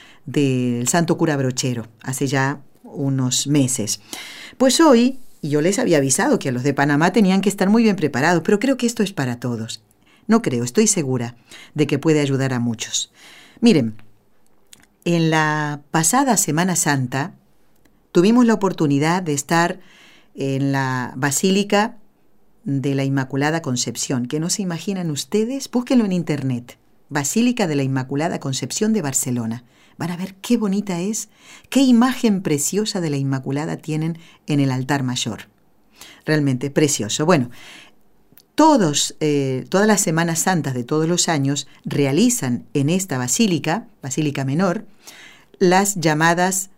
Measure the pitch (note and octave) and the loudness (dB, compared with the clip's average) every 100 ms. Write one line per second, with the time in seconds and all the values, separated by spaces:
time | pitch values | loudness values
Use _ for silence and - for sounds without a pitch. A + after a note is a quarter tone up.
0 | - - - C#3 C#3 B2+ B2 A#2+ B2 F3 | -20 -20 -6 -2 0 0 -2 -2 0 0
1 | E3 E3+ E3 C#3+ C3+ B2+ C3 A#2+ G#2+ - | 0 0 0 0 -2 -2 -4 -4 -8 -14
2 | - C3 C#3 C#3 C3+ D3 - _ B3 G3+ | -10 -4 -2 0 0 -2 -12 _ -16 -6
3 | C#3 C3+ B2+ B2 C#3 D3 C3 - G#2+ - | -4 0 0 -2 0 2 2 0 -4 -6
4 | - - - - - - C4 B3+ D#4+ A#3+ | -10 -16 -16 -18 -14 0 2 4 6 6
5 | A#3+ - - - D#3 D3 D#3+ G3+ - D#3+ | 4 -2 -12 -10 -4 0 0 0 2 2
6 | C3+ - A#3+ B3 C#3+ B2 C3+ C#3 C#3+ C#3+ | 2 0 2 0 0 -2 -2 0 2 4
7 | F3 G#3 F#3+ F#3+ G3 - F#3+ A3 A3+ F#3+ | 2 4 4 4 0 0 2 4 4 2
8 | D#3 A#2+ D3+ F3 E3 G3+ C4+ C4 A#3+ A#3 | -2 0 2 2 2 0 0 -2 -2 -2
9 | G3+ - C3 A#2+ B2 A#2 A2+ - _ _ | -4 -2 -6 -4 -6 -6 -8 -12 _ _
10 | _ _ - A3 A#3 A#2+ A#2+ - A3 - | _ _ 0 2 2 -2 -2 2 2 2
11 | C#3 B2+ A#2 - _ - - - D3 C#3+ | -2 -2 -4 -10 _ -20 -10 -2 0 2
12 | D#3+ D3+ C#3+ C3 C3 B2 A#2+ A2 - - | 2 2 2 0 0 -2 -2 -4 -6 -8
13 | - _ - - - - A#3 F3 A2+ - | -8 _ -20 -20 -20 0 4 4 2 -4
14 | - - _ _ _ _ _ - _ _ | -16 -20 _ _ _ _ _ -20 _ _
15 | - E3+ E3 D#3 D#3 D3+ D3 D3 - D#3+ | -2 2 2 2 2 0 -2 -6 -2 0
16 | D#3 B3 C#4 G#3 - D3+ F#3 E3 - C#3 | 2 2 2 2 0 0 0 0 0 0
17 | B2+ C3+ E3 - _ _ _ _ _ _ | -2 -4 -6 -10 _ _ _ _ _ _
18 | _ F3 F#3 A#3+ A#3 A3 F#3+ F3 D#3 C#3 | _ 2 4 6 4 4 0 0 0 2
19 | D#3 F3+ F3 C#3+ - E3+ E3+ F#3 - - | 2 0 -2 -6 0 2 0 -2 -14 -20
20 | - - _ C4+ C#3 C3+ C#3 C3+ C3 B2+ | -20 -20 _ -8 -4 -2 -2 -2 -2 -2
21 | B2 - C#3+ C3+ F#3+ F#3+ G3+ G3+ A3 - | -6 -4 -4 0 0 2 2 2 0 -4
22 | - _ _ - _ _ - C#3 C#3 C3+ | -20 _ _ -20 _ _ -6 -4 -2 -2
23 | C3+ C#3 C3 C3+ D3 D#3+ D#3+ B2 - A2+ | -2 -2 -2 -2 -2 -2 -4 -4 -4 -6
24 | - C3 B2 D3+ E3 - F#3+ D#3+ - F#3+ | -4 -4 -4 -4 -4 -4 -6 -6 -6 -6
25 | E3+ C#3+ - G#3 A3+ C4+ - B3 B3 B3+ | -4 -6 -4 -2 -2 -4 -4 -4 2 2
26 | G#3 F3+ E3 D3 C3 B2 - - _ _ | 2 0 -2 -4 -2 -4 -8 -20 _ _
27 | - C#3+ C#3 A3 B3 A#3+ F#3 C#3+ C3+ C3+ | -8 -4 -2 0 0 0 0 0 0 -2
28 | C3 C#3+ E3 F#3 C#3 C3 B2+ - G#3+ G#3+ | -4 -4 -4 -4 -6 -6 -6 -2 0 0
29 | D3 C3 C3+ B2 A2+ A#2 - _ _ - | 0 -2 -2 -4 -4 -8 -12 _ _ -8
30 | E3+ F3 F#3+ - - A#3+ G#3 G3 G3 E3+ | -8 -6 -10 -10 -2 0 0 -2 -4 -4
31 | F#3 A3+ - _ - - - B3+ C4+ A#3 | -4 -6 -8 _ -20 -20 -2 2 6 6
32 | B3+ B3 A#3 F#3+ F3 D3 - F#3 G#3+ G3 | 4 2 0 0 0 -2 -2 -2 -2 -2
33 | E3 C#3+ C3+ C3+ C#3 C#3 D#3+ D#3 - D3+ | -2 -2 -2 -4 -4 -6 -6 -8 -6 -4
34 | D#3+ E3 - - - D3 C3+ B2+ B2+ C#3+ | -4 -6 -12 -16 -2 0 2 0 -2 -2
35 | B2+ B2 - G2 - _ _ _ _ _ | -2 -4 -6 -8 -12 _ _ _ _ _
36 | - - - D#3 C#3+ B2+ C#3+ C3+ D3+ - | -20 -14 -2 0 2 0 0 2 2 2
37 | G#2 - D#3 F3 A#2+ - - - - - | -4 -2 2 4 2 -6 -20 -20 -20 -20
38 | _ _ _ _ _ - D#4 C#4+ E3+ C#3 | _ _ _ _ _ 2 4 6 4 0
39 | - - D#3 D3 C3+ C3 C3 F#3 G#3+ G#3 | -4 -4 -2 0 0 -4 -2 0 2 2
40 | - D#3+ E3+ E3 - F#3 C#3 B2+ A#2 D3+ | 2 0 0 -2 0 -2 -2 -4 -2 0
41 | D#3+ F3 - D#3+ C3+ C#3 - - - C#3 | 0 0 0 0 0 -2 -6 -12 -6 0
42 | C#3 C#3+ B3 A#3+ C3 B2 - D3+ C#3 F#3 | 0 2 2 2 -2 -4 -4 -2 0 0
43 | F#3 C3 B2 - A3 E3 D3 F#3 - _ | -2 -4 -2 0 2 0 -2 -4 -6 _
44 | C3+ - D3+ C#3 C3+ C#3+ F#3+ F3 - - | -10 -4 -2 -2 -2 0 0 -2 -6 -20
45 | - - - - _ - F3+ F#3 G3+ F#3+ | -20 -20 -20 -20 _ 0 4 4 4 0
46 | D#3+ D3+ E3 E3+ F3+ F#3 - | 0 4 4 4 2 -2 -8